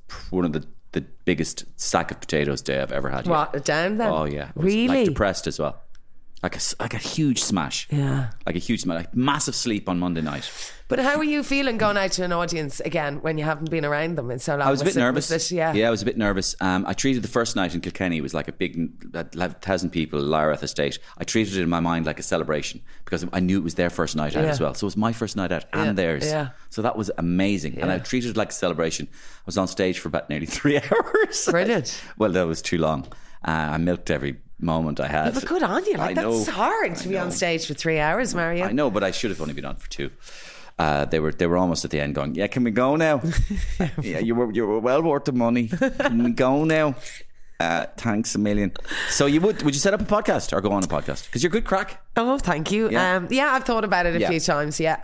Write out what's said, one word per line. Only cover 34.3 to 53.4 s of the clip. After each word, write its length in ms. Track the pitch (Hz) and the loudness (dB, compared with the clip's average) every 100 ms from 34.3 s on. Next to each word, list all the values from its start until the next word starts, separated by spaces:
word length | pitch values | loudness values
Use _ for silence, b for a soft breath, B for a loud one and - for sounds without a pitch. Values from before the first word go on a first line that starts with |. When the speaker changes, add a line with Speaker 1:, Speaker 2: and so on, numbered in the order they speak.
| 64 - - | -6 -10 -4
Speaker 1:
moment 380 | 82 80 80 73 | 0 0 0 -2
I 60 | 73 | 0
had. 180 | 76 78 | 0 0
Speaker 2:
Yeah, 60 | |
but 140 | 269 - | 0 -2
good 160 | 359 | 0
on 200 | 302 220 403 | 0 0 0
you. 120 | - | -2
Like, 200 | - - | -2 0
Speaker 1:
I 40 | |
know. 160 | 226 - | 0 0
Speaker 2:
that's 100 | - 180 | 0 0
hard 400 | 247 440 277 170 | 0 0 -2 -4
to 100 | 180 | -4
Speaker 1:
I 60 | |
Speaker 2:
be 60 | 190 | -4
on 100 | 175 | -2
Speaker 1:
know. 60 | |
Speaker 2:
stage 320 | 160 175 165 160 | -2 0 0 -4
for 80 | |
three 260 | 143 165 156 | -4 -2 2
hours, 340 | 151 190 233 | 2 0 0
Mario. 300 | 175 165 175 | -2 0 0
Speaker 1:
I 80 | 104 | 0
know, 180 | 120 143 | 2 2
but 140 | 98 | 2
I 80 | 98 | 0
should 180 | 92 110 | 0 -2
have 100 | 90 | -2
only 120 | 76 | -4
been 120 | 69 69 | -6 -6
on 100 | - | -8
for 140 | - | -8
two. 200 | - 69 - B B B B B - | -6 -8 -8 B B B B B 0
Uh, 240 | 80 71 | 2 2
they 160 | 71 80 | 2 2
were, 140 | 78 | 2
they 120 | 76 85 | 2 2
were 120 | 87 | 4
almost 260 | 92 80 | 4 2
at 80 | - | -2
the 80 | 76 | -2
end 160 | 71 71 | -2 -2
going, 180 | 71 | -2
"Yeah, 140 | 73 104 | -2 -2
can 160 | 131 | 0
we 80 | 120 | 2
go 240 | 107 131 151 | 4 4 4
now?" 260 | 160 143 160 - - 196 | 4 2 2 2 2 2
Speaker 2:
<laughs> 400 | - - 165 - | -2 0 -2 -2
Speaker 1:
"Yeah, 180 | 120 80 | -4 -2
you 140 | 113 | 2
were, 180 | 117 120 | 2 2
you 120 | 107 107 | 2 2
were 140 | 110 | 2
well 220 | 117 139 | 4 4
worth 220 | 165 143 147 | 4 2 2
the 80 | |
money. 340 | 123 117 120 113 | 2 2 2 0
Can 560 | 170 262 - 285 117 | 0 0 2 2 2
we 80 | 120 | 2
go 320 | 113 127 139 | 4 4 4
now?" 320 | 160 156 151 131 B B - - - - | 4 4 2 0 B B -14 -14 -12 -2
Uh, 260 | 82 85 - - | 0 0 -2 -4
thanks 360 | 117 107 113 104 | 0 0 0 0
a 40 | |
million. 320 | 104 104 98 - B B B | 2 2 2 -2 B B B
So 160 | - 143 | 4 6
you 160 | 151 | 6
would, 200 | 196 202 | 4 4
would 100 | 147 139 | 2 2
you 40 | |
set 120 | 202 | 4
up 60 | 196 | 2
a 40 | 208 | 2
podcast 480 | 208 208 156 - | 2 2 2 2
or 80 | 95 | 0
go 100 | 98 | 2
on 120 | 101 | 2
a 40 | 90 | 2
podcast? 420 | 76 - 69 - | 0 -2 -4 -4
'Cause 120 | 123 | 0
you're 60 | 165 | 2
good 140 | 214 - | 2 2
crack. 360 | 190 202 - - - | 0 -2 -8 -6 0
Speaker 2:
Oh, 220 | 233 269 | 2 2
thank 340 | - 156 151 | 2 0 0
you. 180 | 208 220 | 2 2
Speaker 1:
Yeah. 260 | 147 185 185 | 4 4 2
Speaker 2:
Um, 100 | 175 | 2
yeah, 220 | 262 | 2